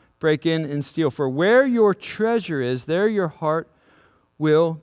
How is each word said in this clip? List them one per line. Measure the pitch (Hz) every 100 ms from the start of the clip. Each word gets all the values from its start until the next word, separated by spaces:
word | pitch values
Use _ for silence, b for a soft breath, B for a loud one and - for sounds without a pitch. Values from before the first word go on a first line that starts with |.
| b _
break | 160 151 170
in | 160
and | 151 147
steal. | 139 - 156
For | - 135
where | 135 185 247 277
your | 240 208
treasure | 190 - - 220 233 175 147
is, | 123 127 135
there | 170 214
your | 208 175
heart | - 156 160 - b b b b b b _
will | 151 151 165 160